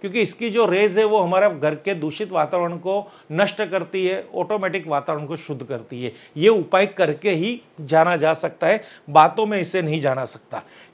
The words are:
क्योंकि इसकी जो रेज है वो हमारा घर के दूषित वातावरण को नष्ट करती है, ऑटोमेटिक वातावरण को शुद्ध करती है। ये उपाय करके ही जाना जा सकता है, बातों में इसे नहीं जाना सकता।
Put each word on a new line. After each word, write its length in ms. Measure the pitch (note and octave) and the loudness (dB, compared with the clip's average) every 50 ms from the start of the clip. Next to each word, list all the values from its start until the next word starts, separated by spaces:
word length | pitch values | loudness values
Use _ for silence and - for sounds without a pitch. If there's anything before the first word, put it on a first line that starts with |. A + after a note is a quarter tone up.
क्योंकि 200 | - G3 F3+ A#3+ | -12 -6 -2 -2
इसकी 280 | G#3 - - - A#3 A#3 | -2 -2 -2 -6 -6 -2
जो 160 | G3 A#3 A3+ | 0 2 2
रेज 320 | F3+ F3 F#3+ G#3 G#3 F3+ G#3+ | 2 4 2 2 2 2 2
है 80 | A3 | 2
वो 140 | G#3+ G#3+ G#3+ | 4 4 2
हमारा 300 | F#3 F3 F#3 F#3 G3+ G#3 | 2 2 4 4 4 4
घर 260 | F3 D3 C#3 D3+ D3+ | 2 0 -2 -2 -2
के 180 | D3 - G3 G3 | -2 -4 -6 -4
दूषित 360 | E3 D3+ D#3 D3 - G#3+ F#3 | -4 -4 -6 -6 -6 -8 -4
वातावरण 460 | F#3 E3 D3+ D3+ E3+ F3 F3 E3+ F3 E3+ | -2 -2 -2 0 0 -2 -2 -2 -4 -6
को 340 | F3 F#3 F#3+ G#3 G3+ - - - - _ | -4 -4 -4 -4 -4 -6 -14 -20 -14 _
नष्ट 300 | D3+ E3 G3+ G3 G3+ - | 0 0 0 0 0 -4
करती 440 | G#3+ E3+ F3+ F#3+ E3+ E3+ - F#3+ F#3 F3+ | -6 -4 -4 -4 -4 -4 -4 -2 -2 -2
है, 160 | F#3+ F#3+ - - - | -2 -4 -6 -8 -6
ऑटोमेटिक 520 | F#3 F3 F3 G#3+ G#3 F#3+ F#3 E3+ G3 D#3 D#3+ | -6 -4 -2 -2 -2 -2 -2 -4 -4 -4 -2
वातावरण 380 | D3 C#3+ C#3 - D#3 D3 D3+ | -4 -2 -2 -2 -6 -6 -6
को 100 | C3+ E3 D3+ | -8 -10 -10
शुद्ध 260 | - - D3 B2 B2+ | -10 -10 -10 -10 -8
करती 400 | A#2+ C3+ A#2 A2+ A#2 B2+ B2 B2+ | -10 -10 -10 -10 -12 -12 -8 -8
है। 80 | A#2 - - - - _ D3+ | -8 -10 -10 -18 -16 _ 2
ये 120 | E3 G#3+ | 4 4
उपाय 360 | A3+ G3+ D#3+ - G3 F#3+ G3+ G3+ | 4 4 2 2 2 2 2 2
करके 420 | G3+ - F3+ D3+ D3 C#3+ - G3+ | 2 0 0 0 0 -2 -2 -2
ही 300 | F#3 D#3+ F3 A3+ A#3+ A#3 - _ _ - | -2 0 -2 -4 -4 -6 -12 _ _ -16
जाना 340 | D3+ C3 D#3 D#3+ E3 F3 F3 | -6 2 4 4 4 4 4
जा 180 | D#3+ D3+ D#3 D#3+ | 2 2 0 0
सकता 340 | D#3+ - D#3 - - - D#3+ | 0 -4 -8 -6 -2 0 0
है, 140 | G#3 G#3+ - - - - _ - | 0 0 -2 -8 -18 -20 _ 4
बातों 360 | D3 D#3 D#3 D#3+ E3+ A3+ A3 | 6 8 8 8 6 0 -2
में 140 | G#3 G#3+ G3 | 0 0 -2
इसे 220 | E3+ - - F#3+ | -2 -2 -2 -2
नहीं 180 | E3+ D#3 D3+ D#3+ | -2 0 -2 0
जाना 260 | C#3+ C#3 C3 C3+ B2+ | 0 0 0 0 -4
सकता। 360 | A#2+ - - - _ - G#2+ - - - - - - | -8 -10 -16 -18 _ -14 -14 -14 -14 -20 -20 -20 -18